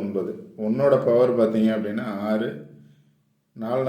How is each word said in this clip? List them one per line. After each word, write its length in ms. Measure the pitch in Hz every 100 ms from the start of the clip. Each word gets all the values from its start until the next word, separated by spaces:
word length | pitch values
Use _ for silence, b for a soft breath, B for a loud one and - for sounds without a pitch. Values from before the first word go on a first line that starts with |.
ஒன்பது. 340 | 101 95 90 - - - 107
ஒன்னோட 340 | 127 139 127 127
பவர் 260 | 120 123 113
பார்த்தீங்க 320 | 110 110 110 110
அப்படின்னா, 280 | 104 110 123 98 107
ஆறு. 180 | 107 123 - - - b b b b _ _ _ -
நாலு 260 | 113 127